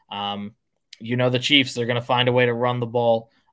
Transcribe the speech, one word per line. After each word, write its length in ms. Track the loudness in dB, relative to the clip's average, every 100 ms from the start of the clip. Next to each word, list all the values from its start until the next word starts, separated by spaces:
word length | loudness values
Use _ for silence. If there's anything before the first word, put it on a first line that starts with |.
| _
um, 460 | -8 -8 -8 -10 _ _ _ _ -16
you 160 | -6 0
know, 140 | 0
the 80 | 0
Chiefs, 380 | 4 4 4 -2
they're 100 | -2
gonna 160 | -2
find 260 | 0 0 2
a 40 |
way 160 | 2 2
to 60 | 2
run 240 | -2 -2
the 80 | -2
ball, 420 | 0 2 0 -2 _ _